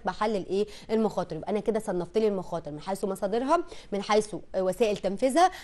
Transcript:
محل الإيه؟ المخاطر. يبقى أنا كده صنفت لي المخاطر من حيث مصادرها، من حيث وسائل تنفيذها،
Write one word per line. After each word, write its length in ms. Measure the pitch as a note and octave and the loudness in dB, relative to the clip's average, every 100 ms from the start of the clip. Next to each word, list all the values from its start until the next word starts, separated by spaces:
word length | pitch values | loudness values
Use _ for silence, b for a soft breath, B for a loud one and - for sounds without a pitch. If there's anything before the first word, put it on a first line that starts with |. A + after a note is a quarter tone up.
| - | -4
محل 300 | F3 G#3+ G#3 | -2 0 0
الإيه؟ 120 | D#3 F#3+ G#3 B B | -2 -2 -2 B B
المخاطر. 460 | A3+ G#3+ - F3 D#3+ | 2 2 0 -4 -6
يبقى 140 | E3 | -2
أنا 100 | G#3 | -2
كده 200 | G#3+ G#3+ | 0 -2
صنفت 380 | G#3 F3+ E3+ A3 | 0 -4 0 2
لي 100 | A3 | 2
المخاطر 420 | G3 - E3+ D3+ | 2 -2 -6 -6
من 100 | D3 | -10
حيث 240 | F#3+ G3 | -6 -4
مصادرها، 600 | G3+ F#3+ G3+ A3+ C4 E4+ F4 B B | -2 -2 0 0 2 2 2 B B
من 100 | G3+ | -6
حيث 320 | G3+ G#3+ G#3 E3+ - F#3+ | 2 2 2 -6 -6 -2
وسائل 400 | F#3 F3+ A3 G3+ | 0 2 0 2
تنفيذها، 540 | F#3 G3 C4 C4+ F4+ B | -2 0 2 6 4 B